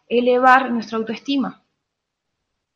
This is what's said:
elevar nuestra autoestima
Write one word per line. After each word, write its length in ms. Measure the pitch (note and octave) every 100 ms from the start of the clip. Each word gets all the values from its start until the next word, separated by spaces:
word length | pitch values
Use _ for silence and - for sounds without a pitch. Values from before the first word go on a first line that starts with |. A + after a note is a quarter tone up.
| -
elevar 640 | A#3+ B3 B3 B3+ C4 B3
nuestra 260 | A#3 G#3 A3+
autoestima 640 | A3 G#3+ - C#4 F#3+ - _ _ _ _ _ _ _ _ _ _ _